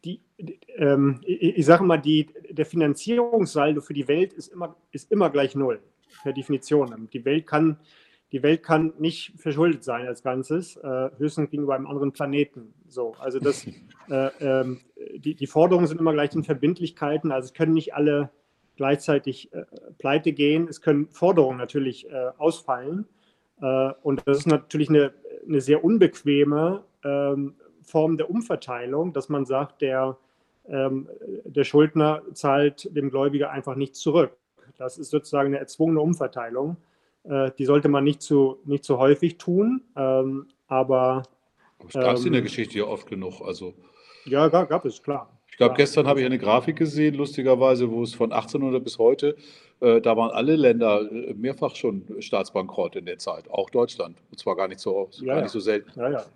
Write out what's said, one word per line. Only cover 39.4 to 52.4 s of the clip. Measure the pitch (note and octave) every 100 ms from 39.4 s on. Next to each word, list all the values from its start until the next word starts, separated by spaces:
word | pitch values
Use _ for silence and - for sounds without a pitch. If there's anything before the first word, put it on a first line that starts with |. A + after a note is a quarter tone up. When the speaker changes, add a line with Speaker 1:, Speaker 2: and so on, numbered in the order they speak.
| - F3+ G#3+ C4 _ C#3+
Speaker 1:
ähm, | C3+ C3 C3 C3+ C3+ _ _
aber, | C3 C3 C3 B2+ C3 B2+ _ _ _ _ _
Speaker 2:
Aber | -
es |
gab's | C3+ B2+ B2 B2+
in |
der | C#3
Speaker 1:
ähm, | A2+
Speaker 2:
Geschichte | - G#2+ G#2
ja | G#2
oft | G#2 -
genug, | G2 F#2 F#2
also. | F#2+ F2+ F2+ - _ _ _ - -
Speaker 1:
Ja, | C3+ D#3
ga-, | E3 F3+
gab | D#3+ C3+
es, | -
klar. | - C#3+ - _ _
Speaker 2:
Ich | -
glaub, | B2
Speaker 1:
Ja. | B2+
Speaker 2:
gestern | C#3+ - C#3
habe | C#3
ich | B2+
eine | B2+
Grafik | G2+ A#2 - D#3
gesehen, | D#3+ D3 D3+ C#3+
lustigerweise, | C#3+ C#3+ C3 B2 C3 B2+ B2
wo | A2+
es | A#2 -
von | A#2
achtzehnhundert | A2 - D3 C3+ B2+ C3
bis | -
heute, | A2+ C#3 D3 D3 - - _ _
äh, | B2 A2+
da | A2+ A2+
waren | A2+
alle | G#2 C3 D#3+
Länder, | C3 A#2 A2+ G#2 G#2+
äh, | A2 -
mehrfach | G2+ B2 C#3 C#3+ -
schon | B2 G2 F#2 G#2+
staatsbankrott | - G2+